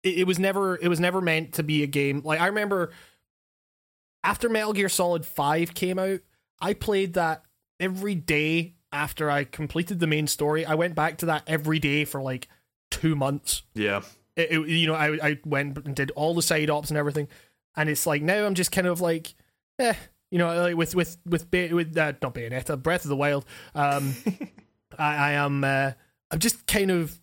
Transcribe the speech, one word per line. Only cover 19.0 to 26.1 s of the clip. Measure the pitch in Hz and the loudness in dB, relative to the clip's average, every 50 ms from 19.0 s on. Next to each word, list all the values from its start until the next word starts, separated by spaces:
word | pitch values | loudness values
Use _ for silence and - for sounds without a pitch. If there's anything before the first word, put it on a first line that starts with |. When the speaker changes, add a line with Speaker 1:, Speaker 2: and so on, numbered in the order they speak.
Speaker 1:
like, | 180 170 165 160 156 - - _ _ _ _ _ _ _ _ - | 0 0 0 -2 -4 -12 -18 _ _ _ _ _ _ _ _ 0
eh, | 254 233 214 - - - _ _ _ _ | 2 2 2 0 -6 -20 _ _ _ _
you | 190 175 | 0 2
know, | 175 165 170 170 | 2 2 2 2
like, | 175 175 170 | 2 2 2
with, | 165 165 160 180 | 0 0 2 2
with, | 180 165 165 - - _ | 0 0 0 -4 -14 _
with, | 170 170 160 170 - | -2 -2 -2 0 0
Bay-, | - 180 180 165 | 0 0 2 2
with, | 170 175 170 160 156 | 2 0 0 0 0
uh, | 165 156 147 135 - | 0 0 0 0 -4
not | - 131 117 | -6 -6 -4
Bayonetta, | 131 117 113 123 127 - - 151 135 | -6 -8 -6 -6 -6 -4 -4 -6 -2
Breath | 127 160 175 180 - | 0 0 0 0 0
of | 147 | -2
the | 143 | -2
Wild. | 135 143 147 143 139 139 - - - - - - | 0 2 0 0 0 -4 -8 -20 -20 -20 -10 -2
Um, | 151 143 143 143 143 139 135 131 - - 220 185 - 294 - _ | 0 0 2 2 0 -2 -2 -4 -2 -4 -4 -4 -4 -10 -14 _
Speaker 2:
<laughs> | - _ _ _ _ _ _ - - | -20 _ _ _ _ _ _ -4 -2
Speaker 1:
I, | 156 147 147 | 0 0 2
I | 147 143 147 | 2 2 2
am, | 147 143 143 143 143 139 139 | 2 2 2 2 2 2 2
uh, | 135 135 135 139 135 123 _ _ _ | 2 2 2 0 0 -4 _ _ _